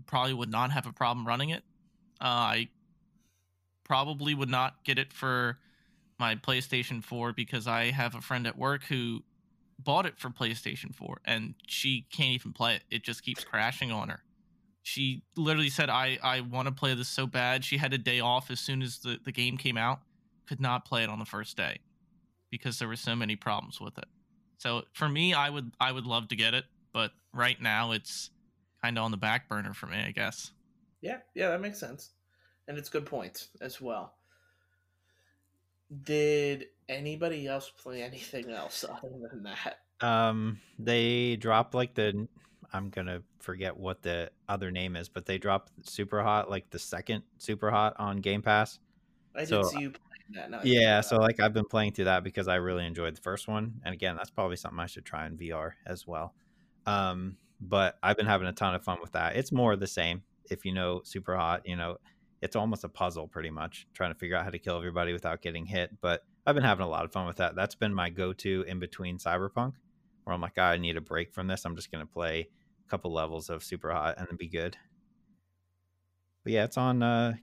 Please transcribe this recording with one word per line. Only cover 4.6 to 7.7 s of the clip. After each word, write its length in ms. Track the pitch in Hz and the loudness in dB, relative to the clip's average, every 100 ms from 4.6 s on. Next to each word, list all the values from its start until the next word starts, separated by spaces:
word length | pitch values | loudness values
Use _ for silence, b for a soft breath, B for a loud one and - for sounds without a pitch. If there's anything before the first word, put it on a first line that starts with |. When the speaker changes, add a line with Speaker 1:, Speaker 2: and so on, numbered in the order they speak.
| 131 - - | 2 0 0
Speaker 1:
get 120 | 131 | 0
it 140 | 139 | 0
for 480 | - 131 127 120 127 b b b b b - | -2 0 2 2 -2 b b b b b -2
my 180 | 120 110 | 0 0
PlayStation 680 | - 127 127 127 120 120 | 0 0 0 -2 -2 -6
four 300 | - 123 117 | -6 -4 -4
because 340 | 113 117 120 | -4 -4 -4
I 240 | 117 | 0